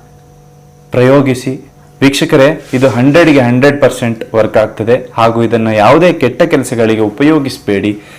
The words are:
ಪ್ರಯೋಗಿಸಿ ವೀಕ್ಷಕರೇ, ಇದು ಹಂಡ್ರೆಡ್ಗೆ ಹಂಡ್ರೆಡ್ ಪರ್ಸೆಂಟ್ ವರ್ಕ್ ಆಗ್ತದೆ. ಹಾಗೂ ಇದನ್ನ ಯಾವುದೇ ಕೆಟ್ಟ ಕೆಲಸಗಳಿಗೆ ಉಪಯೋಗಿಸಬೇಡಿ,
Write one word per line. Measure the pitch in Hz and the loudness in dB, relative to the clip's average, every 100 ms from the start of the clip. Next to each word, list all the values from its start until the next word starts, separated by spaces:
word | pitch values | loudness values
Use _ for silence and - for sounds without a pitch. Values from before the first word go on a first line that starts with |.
| - - - - - - - - - | -20 -20 -20 -20 -20 -20 -20 -20 -6
ಪ್ರಯೋಗಿಸಿ | 123 127 139 135 127 135 135 - - - - | 0 2 2 2 -4 -6 -10 -14 -20 -20 -2
ವೀಕ್ಷಕರೇ, | 139 139 151 147 135 - - | -2 0 0 2 2 0 -6
ಇದು | 147 131 | -2 0
ಹಂಡ್ರೆಡ್ಗೆ | 120 135 156 160 139 | 0 2 2 4 2
ಹಂಡ್ರೆಡ್ | 120 123 143 - | 2 2 0 2
ಪರ್ಸೆಂಟ್ | 123 - 120 113 - | -2 -2 -6 -6 -4
ವರ್ಕ್ | 113 107 113 | -2 0 0
ಆಗ್ತದೆ. | 107 - 110 123 - | -2 -4 -2 -2 -2
ಹಾಗೂ | - 113 117 | -2 0 0
ಇದನ್ನ | 113 117 113 | -2 -2 0
ಯಾವುದೇ | 107 107 151 180 | 2 4 4 2
ಕೆಟ್ಟ | 170 123 - | 0 -2 -2
ಕೆಲಸಗಳಿಗೆ | 165 147 127 117 110 110 | -2 -2 -2 -2 0 0
ಉಪಯೋಗಿಸಬೇಡಿ, | 107 104 143 156 135 - - 98 104 104 - | -2 0 0 0 -2 -6 -4 -2 -2 -6 -12